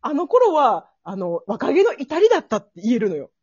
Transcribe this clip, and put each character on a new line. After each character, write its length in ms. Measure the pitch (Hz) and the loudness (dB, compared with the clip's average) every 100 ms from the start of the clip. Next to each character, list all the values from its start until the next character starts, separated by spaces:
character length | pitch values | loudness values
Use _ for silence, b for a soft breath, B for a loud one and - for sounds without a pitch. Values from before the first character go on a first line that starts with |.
| 240 | -4
あ 80 | |
の 140 | 294 349 | -4 0
頃 260 | 494 480 | 2 2
は、 360 | 311 269 175 _ _ - | 4 2 0 _ _ -14
あ 100 | 196 | -8
の、 260 | 180 170 - | -6 -6 -6
若 260 | 233 277 | -6 0
気 100 | 285 | 2
の 100 | 427 | 2
至 260 | - 277 311 | 0 -8 2
り 100 | 427 | 2
だ 100 | 403 | 2
っ 80 | - | 0
た 100 | 214 | -6
っ 40 | |
て 200 | - - | -6 -8
言 120 | 208 | -2
え 60 | 240 | 0
る 100 | 202 | 0
の 60 | 156 | -4
よ。 160 | - _ | -10 _